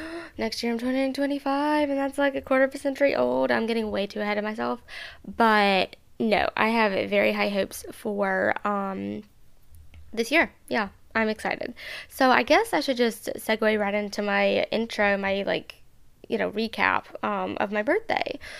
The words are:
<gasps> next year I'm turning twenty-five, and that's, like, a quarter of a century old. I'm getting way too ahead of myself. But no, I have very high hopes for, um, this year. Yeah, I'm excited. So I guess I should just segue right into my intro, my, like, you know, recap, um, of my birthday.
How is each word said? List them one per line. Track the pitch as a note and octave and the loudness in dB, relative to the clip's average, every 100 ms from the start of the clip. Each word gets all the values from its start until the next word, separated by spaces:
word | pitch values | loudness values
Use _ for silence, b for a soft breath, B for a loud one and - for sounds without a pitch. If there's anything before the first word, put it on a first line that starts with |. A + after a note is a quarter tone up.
| D#4+ | -12
<gasps> | E4+ E4 - | -12 -12 -6
next | A3 - | -6 -4
year | A#3 | -4
I'm | A#3 | -2
turning | B3 C4 C4+ | -2 0 -2
twenty-five, | C4 C#4 C#4+ C#4 C#4 D4 D4+ D4 | 0 -2 -2 -2 0 0 2 2
and | C#4 | 0
that's, | C#4 C4+ | -2 0
like, | C#4 C#4 | 0 0
a | |
quarter | - C4 | 0 2
of | C4+ | 2
a | C#4 | 0
century | C#4 C4+ C#4 | -4 2 2
old. | - B3 B3+ C4 | 4 2 2 2
I'm | A#3 A3+ | 2 0
getting | A3+ G#3+ | -2 -2
way | G3+ G3+ | -2 -4
too | G#3+ | -4
ahead | G#3 G#3 | -2 -2
of | G#3+ | -4
myself. | A3 A#3+ A#3+ - B B B - G3+ | -4 -4 -4 -8 B B B -10 2
But | A3+ G#3+ G3+ F#3+ - - - - | 6 6 6 4 0 -4 -16 -2
no, | A3+ G3 - - | 2 2 2 2
I | A3 | 2
have | A#3 G#3+ F#3+ G#2+ | 4 2 2 0
very | G3+ G#3+ | 2 2
high | G#3 G3+ | 2 -2
hopes | G3+ - - G4 | 0 -4 -6 -14
for, | - A3+ G3+ G3 F#3+ - - G#3 | -10 -6 -2 -2 0 0 0 -2
um, | G3+ G3 F#3+ G3+ G#3+ G#3+ - - - - - - - - | -2 -4 -6 -8 -10 -12 -20 -20 -20 -20 -20 -20 -20 -12
this | G#3+ A3+ | -6 2
year. | D#4 B3 - - | 2 2 -4 -4
Yeah, | A#3+ G3 - - | -2 -2 -8 -6
I'm | A3+ A3 | -2 0
excited. | G#3+ F#3+ - - - B B B | -2 -4 -4 -6 -10 B B B
So | - C4 | 2 6
I | A#3+ | 6
guess | A#3+ D#4+ A4+ | 6 4 4
I | C#4+ | 0
should | C#4+ A#3+ | 0 0
just | A#3+ G#3 - - | 0 0 -8 -8
segue | - A3 G#3+ G#3+ | -2 0 2 2
right | G3+ | 0
into | G#3 G#3 - | -2 -4 -4
my | G#3 G3+ G3 G3 - | 0 2 2 2 0
intro, | G#3+ A#3 - G3+ G3 | -2 -2 0 2 2
my, | G3 G3 | 0 -2
like, | F#3+ E3+ - - - - - - - | 0 -2 -4 -20 -20 -20 -20 -18 -4
you | A3 | -2
know, | G3 | -2
recap, | G#3 A3+ - F#3+ F#3+ - - G#3+ | -2 -4 2 2 2 -4 -6 -4
um, | G3+ F#3 - | -2 -4 -2
of | G3+ | -2
my | G#3 | -2
birthday. | G#3+ G4 - - - - B | 0 -2 0 -2 -2 -8 B